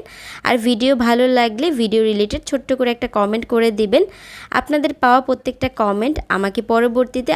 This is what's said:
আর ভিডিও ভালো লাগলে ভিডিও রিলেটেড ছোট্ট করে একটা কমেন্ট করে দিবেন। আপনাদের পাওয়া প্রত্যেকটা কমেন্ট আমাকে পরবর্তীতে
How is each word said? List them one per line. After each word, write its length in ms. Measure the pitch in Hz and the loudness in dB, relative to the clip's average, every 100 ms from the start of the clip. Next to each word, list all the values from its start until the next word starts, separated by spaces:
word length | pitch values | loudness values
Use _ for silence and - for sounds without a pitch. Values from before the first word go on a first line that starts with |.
| - - - - | -2 -14 -20 -6
আর 160 | - 240 | 0 2
ভিডিও 380 | 226 233 254 269 | 2 0 2 2
ভালো 320 | 233 240 254 | 2 2 2
লাগলে 420 | 247 233 214 330 | 2 0 0 -2
ভিডিও 320 | 277 226 220 | 0 0 2
রিলেটেড 400 | 220 208 208 196 | 2 0 -2 -4
ছোট্ট 280 | - - - | -6 -6 -2
করে 180 | 254 247 | -2 -2
একটা 180 | 240 247 | -2 -4
কমেন্ট 380 | 214 202 220 226 | 0 0 -2 -2
করে 240 | 233 226 | 0 2
দিবেন। 320 | 208 214 220 403 - - - - | 0 2 2 0 -4 -20 -20 -6
আপনাদের 440 | - - 294 294 | -4 -2 0 -2
পাওয়া 260 | 285 254 254 | 0 4 4
প্রত্যেকটা 480 | 262 254 254 254 240 | 2 -4 -4 -6 -4
কমেন্ট 500 | - 214 202 240 302 - | -2 -2 0 -2 -4 -4
আমাকে 340 | 185 196 196 | -2 -2 -4
পরবর্তীতে 680 | 208 226 240 233 247 254 247 | 0 0 2 0 -2 -2 -4